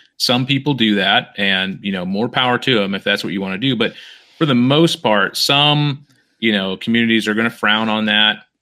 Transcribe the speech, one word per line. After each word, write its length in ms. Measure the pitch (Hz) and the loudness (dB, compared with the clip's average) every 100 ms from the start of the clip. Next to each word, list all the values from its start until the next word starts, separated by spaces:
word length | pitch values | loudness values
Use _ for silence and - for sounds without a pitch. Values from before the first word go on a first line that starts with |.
| _ - | _ -6
some 280 | - 123 127 | -2 -2 -2
people 280 | 139 139 | -2 -2
do 200 | 131 110 101 | 0 0 2
that 360 | 95 104 - - | 2 0 0 -4
and, 420 | 98 95 95 95 | -2 0 -2 -6
you 100 | 101 | -6
know, 120 | 95 | -6
more 240 | 90 98 120 | -4 -4 -4
power 300 | 135 127 120 | -2 0 0
to 240 | - 117 | 0 0
'em 120 | 98 | 0
if 100 | 98 | -4
that's 200 | - 101 | -2 -2
what 80 | 110 | -2
you 80 | 101 | -6
wanna 180 | 95 95 | -6 -4
do. 180 | 135 117 | -2 -2
But 180 | 107 - - - _ - | -2 -4 -20 -20 _ -4
for 80 | 156 | 0
the 80 | |
most 480 | 123 123 147 165 - | 2 4 4 2 2
part, 340 | 117 104 95 - | 0 2 0 0
some, 680 | - 143 147 147 147 131 - _ _ _ | 0 2 2 2 0 -4 -10 _ _ _
you 120 | 113 | 0
know, 240 | 104 95 95 | 0 -2 -4
communities 520 | - 117 117 113 104 | -2 0 2 2 0
are 60 | |
gonna 160 | 107 117 | 0 -2
frown 380 | - 107 110 110 | -2 0 2 0
on 180 | 107 107 | -2 0
that. 380 | 104 107 107 - _ | 2 2 0 -8 _